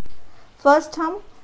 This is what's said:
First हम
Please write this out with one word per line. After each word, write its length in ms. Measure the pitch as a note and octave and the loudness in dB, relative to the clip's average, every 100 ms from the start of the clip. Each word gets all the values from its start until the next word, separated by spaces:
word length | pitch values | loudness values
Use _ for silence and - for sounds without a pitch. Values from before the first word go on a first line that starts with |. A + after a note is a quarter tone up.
| - - - - - - | 0 0 -4 -12 -18 -2
First 400 | C#4+ D4+ D4+ - | 4 4 2 -4
हम 240 | E4 G4 - - | -4 -6 -12 -20